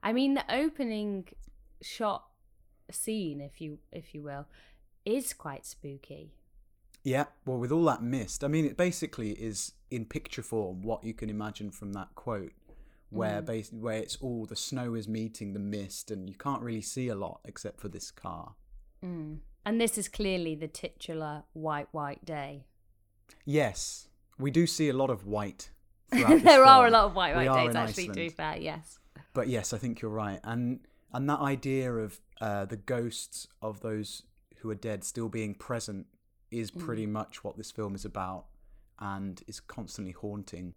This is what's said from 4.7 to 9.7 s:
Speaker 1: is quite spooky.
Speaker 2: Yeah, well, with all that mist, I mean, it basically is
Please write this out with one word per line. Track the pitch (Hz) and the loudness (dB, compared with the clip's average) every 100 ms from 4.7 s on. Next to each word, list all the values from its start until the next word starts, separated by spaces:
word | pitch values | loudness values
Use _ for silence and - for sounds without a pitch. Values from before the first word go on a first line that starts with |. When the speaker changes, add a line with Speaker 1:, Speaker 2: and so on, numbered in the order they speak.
| - - - - | -20 -20 -12 -4
Speaker 1:
is | 247 262 | -2 -2
quite | - 156 139 - | -10 -12 -12 -14
spooky. | - 147 139 - 143 156 - _ - - _ _ - | -14 -14 -14 -16 -20 -20 -20 _ -20 -20 _ _ -8
Speaker 2:
Yeah, | 135 127 147 - - | -2 -2 -2 -6 -6
well, | 127 | -4
with | 123 | 0
all | 160 165 | 4 4
that | 120 | 2
mist, | 120 131 104 - | 0 -2 -4 -4
I | 143 | 0
mean, | 156 151 | 2 2
it | - | 2
basically | 180 175 - - 110 | 0 0 -6 -6 -8
is | - 113 101 - | -6 -6 -6 -8